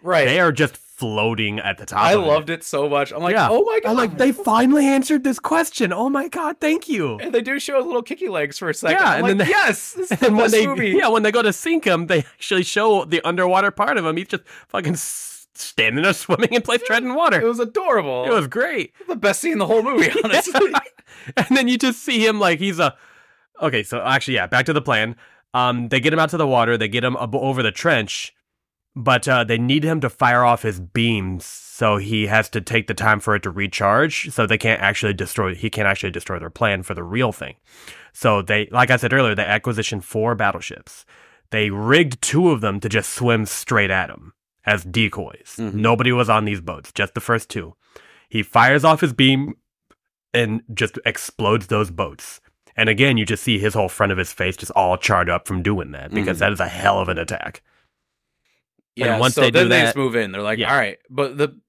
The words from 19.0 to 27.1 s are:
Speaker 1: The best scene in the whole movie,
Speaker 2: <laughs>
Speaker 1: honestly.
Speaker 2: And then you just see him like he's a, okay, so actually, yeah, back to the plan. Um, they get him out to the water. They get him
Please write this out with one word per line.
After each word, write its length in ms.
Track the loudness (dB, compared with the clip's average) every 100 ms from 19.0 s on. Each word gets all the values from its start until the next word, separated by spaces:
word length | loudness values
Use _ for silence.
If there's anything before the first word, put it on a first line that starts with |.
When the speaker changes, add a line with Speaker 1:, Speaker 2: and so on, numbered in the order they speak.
| -8
Speaker 1:
The 80 | -2
best 240 | -2 0
scene 100 | -2
in 40 | -2
the 100 | 2
whole 160 | 0
movie, 260 | 2 2 2 0
Speaker 2:
<laughs> 40 |
Speaker 1:
honestly. 480 | 0 0 2 2 2 0 -4 _ -20 -20 -6 -2
Speaker 2:
And 120 | 2
then 180 | 2 2
you 100 | 2
just 260 | 0 -2
see 220 | -2 2 2
him 140 | 2
like 200 | 2 2
he's 200 | -2 0
a, 160 | -2 -2 -18 -20 _ _ _ -6
okay, 220 | -2 -2
so 160 | -4 -4
actually, 340 | 0 0 0 -2
yeah, 120 | 0
back 180 | 0 2
to 60 |
the 80 | 0
plan. 360 | 0 0 0 -6 -18 _ _
Um, 360 | 0 0 0 -2
they 100 | 0
get 140 | 2
him 60 | 2
out 100 | 0
to 80 | 0
the 100 | 2
water. 300 | 2 2 0
They 100 | 0
get 160 | -2
him 140 | -2